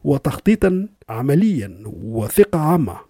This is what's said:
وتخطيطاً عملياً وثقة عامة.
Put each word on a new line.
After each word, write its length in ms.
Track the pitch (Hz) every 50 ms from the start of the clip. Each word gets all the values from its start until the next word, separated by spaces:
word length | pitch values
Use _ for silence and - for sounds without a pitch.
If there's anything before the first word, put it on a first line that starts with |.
| -
وتخطيطاً 800 | 143 143 135 - 151 - - _ 202 220 208 - 190 185 185 196 214 _ _ _ -
عملياً 720 | 110 113 123 139 143 180 226 220 190 127 101 98 87 92 107 107 - 85 104
وثقة 540 | 110 113 113 107 98 - - 202 - - 160
عامة. 380 | 151 156 180 170 143 95 85 - -